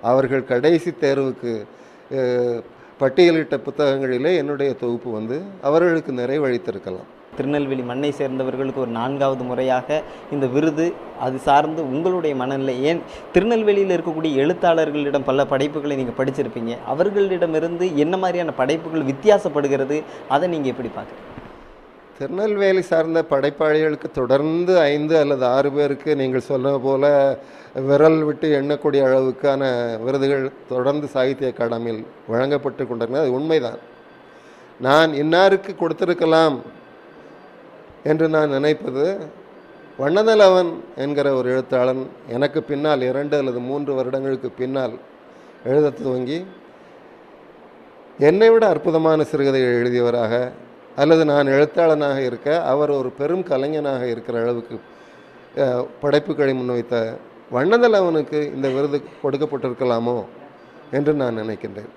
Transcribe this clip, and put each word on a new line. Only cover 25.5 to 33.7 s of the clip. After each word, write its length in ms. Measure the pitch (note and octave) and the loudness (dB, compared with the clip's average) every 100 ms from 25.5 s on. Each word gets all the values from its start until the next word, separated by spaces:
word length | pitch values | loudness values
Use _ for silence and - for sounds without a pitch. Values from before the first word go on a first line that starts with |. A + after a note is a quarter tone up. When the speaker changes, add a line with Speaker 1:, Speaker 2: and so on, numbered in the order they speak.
| B2+ C#3 | 2 2
Speaker 1:
பேருக்கு 440 | C#3 D3 C#3 - C#3+ | 2 0 0 -2 0
நீங்கள் 240 | C3 B2+ | 0 -2
சொன்ன 380 | A#2+ C3+ C3 C#3 | -2 -2 0 0
போல 580 | B2+ C3+ C#3+ C#3+ C#3 B2+ - - - | 0 2 4 6 4 0 -8 -20 -12
விரல் 480 | - C3 C#3+ D#3 D#3+ | -6 2 6 6 6
விட்டு 400 | D#3 C#3+ D#3 D3 | 0 -2 0 0
எண்ணக்கூடிய 400 | C#3 D3 D3+ C#3 C3+ | 0 -2 0 2 4
அளவுக்கான 560 | C3 C3 B2+ C#3+ C3+ C3+ B2 A#2+ A2+ | 4 2 0 0 0 0 0 -2 -4
விருதுகள் 480 | A#2 C#3 C3+ C#3 C3+ - - | -2 0 0 0 -2 -8 -8
தொடர்ந்து 380 | B2+ B2+ C#3+ D3 | -2 0 -2 -2
சாகித்ய 420 | C3+ C3 C#3 C3+ | 0 0 0 -4
அகாடமியில் 580 | A#2 A#2 A#2 A#2 A2 A2+ - - | -2 -4 -2 -4 -6 -10 -18 -6
வழங்கப்பட்டு 580 | A2+ C3+ C#3+ C#3 - B2+ | -2 0 0 -2 -6 -8
கொண்டிருக்கிறது. 420 | A#2+ A2+ C3 D3+ | -4 -4 -2 0
அது 100 | B2 | 0
உண்மைதான். 380 | D#3 D#3+ B2 | 0 0 0